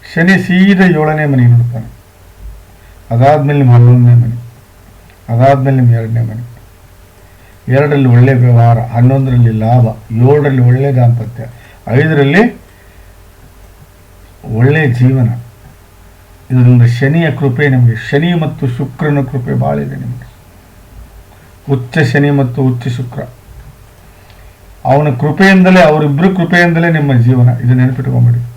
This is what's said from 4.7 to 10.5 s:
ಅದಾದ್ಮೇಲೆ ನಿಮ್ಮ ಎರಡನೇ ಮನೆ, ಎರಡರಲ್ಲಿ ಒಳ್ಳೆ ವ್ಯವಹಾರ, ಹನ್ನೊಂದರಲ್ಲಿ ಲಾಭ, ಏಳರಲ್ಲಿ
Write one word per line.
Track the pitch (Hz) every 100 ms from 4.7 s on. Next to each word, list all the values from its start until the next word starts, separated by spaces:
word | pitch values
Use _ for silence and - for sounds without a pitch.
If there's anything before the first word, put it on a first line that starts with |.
| _ - - - - -
ಅದಾದ್ಮೇಲೆ | 117 131 139 131 135
ನಿಮ್ಮ | 123
ಎರಡನೇ | 117 113 117
ಮನೆ, | 110 110 - - - _ - - - _ - - - - -
ಎರಡರಲ್ಲಿ | 131 147 143 131
ಒಳ್ಳೆ | 120 131
ವ್ಯವಹಾರ, | 127 123 120 117 117
ಹನ್ನೊಂದರಲ್ಲಿ | - 117 123 135 131 120 117 110
ಲಾಭ, | 110 123 113 - -
ಏಳರಲ್ಲಿ | 113 127 147 143